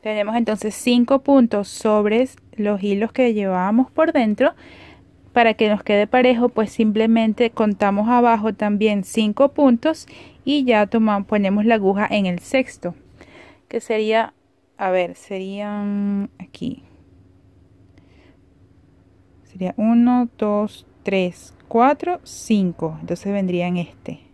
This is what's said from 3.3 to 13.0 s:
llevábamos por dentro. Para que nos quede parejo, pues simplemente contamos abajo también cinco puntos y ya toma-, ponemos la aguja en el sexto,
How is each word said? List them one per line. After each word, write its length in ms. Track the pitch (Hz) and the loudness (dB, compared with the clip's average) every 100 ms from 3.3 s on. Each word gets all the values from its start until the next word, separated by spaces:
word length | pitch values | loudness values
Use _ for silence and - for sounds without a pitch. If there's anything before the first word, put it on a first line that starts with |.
llevábamos 560 | 214 190 185 190 226 262 | 0 -2 -2 0 0 0
por 220 | - 320 | 0 0
dentro. 420 | 311 220 208 277 - - - - - _ _ - | 2 0 2 0 -2 -20 -20 -20 -20 _ _ -4
Para 220 | 240 226 | 2 2
que 160 | 214 214 | 2 0
nos 120 | 208 | 0
quede 260 | - 202 214 | 0 0 2
parejo, 420 | 254 254 233 247 | 4 4 2 0
pues 240 | 220 214 | 0 -4
simplemente 800 | - 220 208 226 226 220 208 233 | 0 0 2 2 2 0 0 -2
contamos 580 | - 214 196 202 196 220 | 0 -2 0 0 0 2
abajo 440 | 247 240 226 220 | 2 4 2 -2
también 520 | 208 208 208 214 208 190 | -4 -4 0 0 0 -4
cinco 480 | - 214 208 277 | -2 -2 2 0
puntos 540 | - 277 233 311 311 - - - - | 4 2 4 0 -4 -12 -20 -20 -10
y 220 | - 294 254 | -2 0 2
ya 220 | 220 202 | 2 2
toma-, 360 | 233 220 202 | 2 0 0
ponemos 400 | 196 208 196 202 | -2 0 0 0
la 120 | 220 226 | 2 2
aguja 300 | 196 202 208 | 2 0 0
en 140 | 208 190 | 0 -2
el 140 | 175 | -4
sexto, 560 | - 262 254 - 175 - | -2 -2 -2 -8 -12 -12